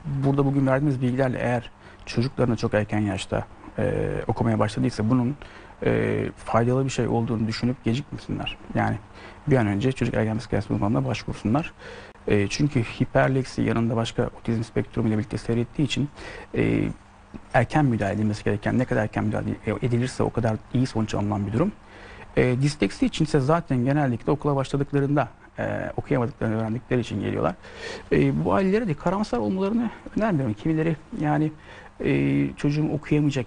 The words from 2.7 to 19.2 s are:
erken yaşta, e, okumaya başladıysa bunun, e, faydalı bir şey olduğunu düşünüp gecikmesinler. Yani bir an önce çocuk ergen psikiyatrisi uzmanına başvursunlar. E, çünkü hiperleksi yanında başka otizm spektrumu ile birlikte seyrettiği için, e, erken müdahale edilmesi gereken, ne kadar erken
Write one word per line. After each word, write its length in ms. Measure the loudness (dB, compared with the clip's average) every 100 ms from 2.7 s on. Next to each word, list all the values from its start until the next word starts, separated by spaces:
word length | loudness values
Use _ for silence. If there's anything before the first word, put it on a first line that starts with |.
erken 260 | 0 2 0
yaşta, 440 | 0 -2 -2 -4 -4 -12 -10 -2
e, 320 | -2 0 -2 -2 -2
okumaya 320 | 0 2 2
başladıysa 520 | 0 0 -2 0 2
bunun, 260 | 2 0 -4 -12 -18 -20 -4
e, 400 | 0 2 0 0 -4 -6
faydalı 480 | 0 2 4 2
bir 60 | 0
şey 180 | -2 0
olduğunu 400 | 0 0 0 -2
düşünüp 360 | 0 -2 0
gecikmesinler. 720 | 0 -2 -4 -10 -6 -6 -6 -10 -6
Yani 220 | -2 0 -2 -10 -20 -20 -8 2
bir 100 | 4
an 100 | 4
önce 260 | 2 0
çocuk 220 | 0 0
ergen 240 | 0 0 -2
psikiyatrisi 340 | -2 -2 0
uzmanına 320 | 0 2 0
başvursunlar. 680 | 0 -4 -6 -4 0 0 0 -10 -16 -16 -18 -10 2
E, 200 | 2 2
çünkü 340 | 0 2 2
hiperleksi 800 | -2 -2 2 4 4 2 -2 -2
yanında 340 | 0 2 2 0
başka 340 | 0 0 -2 -2
otizm 220 | -2 -2
spektrumu 460 | -2 -4 -2 -2 0
ile 100 | 0
birlikte 200 | -2 -6
seyrettiği 480 | -2 -2 -2 -2 -2
için, 220 | 0 -4 -6 -14 -14 -6
e, 340 | 0 2 2 0 -4 -16 -20 -18 -18 0
erken 300 | 2 4 4
müdahale 300 | 4 4 0
edilmesi 300 | 0 0 0
gereken, 340 | -2 0 0 0
ne 60 |
kadar 180 | 0 0
erken 220 | 0 -2